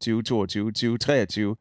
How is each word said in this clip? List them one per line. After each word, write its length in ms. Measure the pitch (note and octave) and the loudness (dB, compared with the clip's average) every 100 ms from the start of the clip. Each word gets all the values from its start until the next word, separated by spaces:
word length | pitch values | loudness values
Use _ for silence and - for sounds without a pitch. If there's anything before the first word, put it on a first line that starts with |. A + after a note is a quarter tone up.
tyve 220 | - A2 | -2 -2
toogtyve, 480 | A2 A#2+ F#2+ G#2 G#2+ | 0 0 0 -2 -2
tyve 260 | A2 A#2+ A#2 | 0 0 0
treogtyve? 580 | - C#3+ G2+ - G#2 A2 | 2 2 2 0 -2 -2